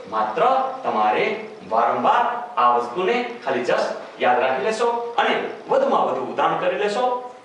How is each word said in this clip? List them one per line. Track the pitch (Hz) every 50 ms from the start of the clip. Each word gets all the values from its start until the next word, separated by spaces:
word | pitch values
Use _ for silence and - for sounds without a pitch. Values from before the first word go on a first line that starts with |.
| - 190
માત્ર | 208 - - - - 160 208 254 262 262 - - - - -
તમારે | - - 131 127 123 123 - - 214 - - - - - - - -
વારંવાર | - 226 - 120 - - 123 135 - - - - - - - - - -
આ | - 147 -
વસ્તુને | 160 156 - - 175 190 202 240 247 - - - - -
ખાલી | 135 135 120
just | - - - - - - - - - - - -
યાદ | - - 151 -
રાખી | - - 165 - -
લેશો | 220 220 226 240 240 240 233 - - - -
અને | 220 - - 214 - - - - - -
વધુમાં | 247 269 - - - - -
વધુ | - - - -
ઉદાહરણ | - - - 151 160 160 -
કરી | 180 180 180 196
લેશો | 208 202 202 - - 254 480 - - - - - -